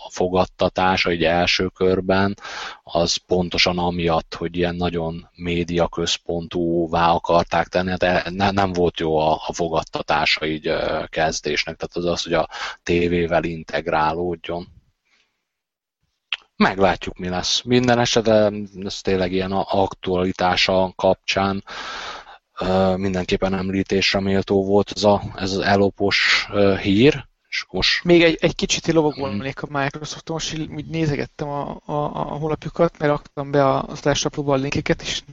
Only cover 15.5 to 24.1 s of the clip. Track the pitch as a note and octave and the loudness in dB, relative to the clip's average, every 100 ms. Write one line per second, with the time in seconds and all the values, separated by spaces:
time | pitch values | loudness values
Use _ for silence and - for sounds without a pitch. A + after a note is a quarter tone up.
15.5 | _ _ _ _ _ _ _ _ - _ | _ _ _ _ _ _ _ _ -10 _
16.5 | _ F#3+ F#2+ F#2+ - - - F2+ F2+ F2 | _ 0 4 2 2 -4 -8 -6 -4 -2
17.5 | - B2 B2 B2 A#2+ A#2+ A#2+ A2 G#2+ G#2+ | -4 2 2 4 4 4 2 4 4 4
18.5 | G#2 G2+ F#2+ G2 - - F#2+ F2+ F#2 F#2+ | 0 -8 -10 -10 -6 -2 0 0 0 -2
19.5 | F#2+ - G2+ F#2+ - - F2+ F#2 - F#2 | -2 0 0 0 -2 -2 0 0 0 0
20.5 | F2+ - F#2 F#2 - F#2+ F#2 - F#2+ G2 | 2 2 2 2 2 2 2 0 -2 0
21.5 | G2 - - - - - - - - _ | -2 -8 -12 -12 -12 -12 -14 -16 -20 _
22.5 | - F#2 F#2+ F#2+ F#2 G2 F#2 F2 G2 F#2+ | -8 0 2 2 0 -2 -2 -2 0 0
23.5 | F#2+ F#2 F#2+ F#2+ G2 F#2+ | -2 -2 -2 0 0 2